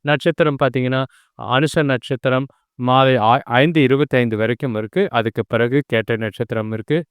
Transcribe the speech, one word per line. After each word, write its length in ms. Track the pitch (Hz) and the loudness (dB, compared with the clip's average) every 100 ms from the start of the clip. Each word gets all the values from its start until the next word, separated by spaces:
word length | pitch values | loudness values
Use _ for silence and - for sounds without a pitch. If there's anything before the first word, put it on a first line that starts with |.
நட்சத்திரம் 540 | 147 147 175 156 156 139 | -2 0 0 0 0 2
பாத்தீங்கன்னா, 400 | 135 127 127 131 135 _ _ - | -2 0 -2 -2 -4 _ _ -14
அனுஷ 440 | 113 127 147 170 | -2 0 0 0
நட்சத்திரம் 600 | 147 127 - 131 131 131 135 _ _ - | 0 -2 -4 -4 -2 -2 -4 _ _ -6
மாலை 400 | 123 131 135 127 | 2 4 4 4
ஆ-, 240 | 107 131 - | 4 2 2
ஐந்து 360 | 120 151 160 | 2 2 4
இருபத்தைந்து 560 | 131 135 147 127 120 107 | 2 2 2 0 0 0
வரைக்கும் 380 | 110 120 139 110 | -2 -2 -4 -6
இருக்கு. 340 | 107 180 175 | -4 -4 -2
அதுக்கு 340 | 120 113 - 110 | 0 -2 -4 -4
பிறகு 360 | 113 117 139 - | 0 2 0 0
கேட்டை 280 | 113 110 113 | -4 -2 -4
நட்சத்திரம் 560 | 110 - 117 113 110 | -4 -6 -6 -6 -6
இருக்கு. 320 | 110 107 156 160 | -8 -4 -4 -4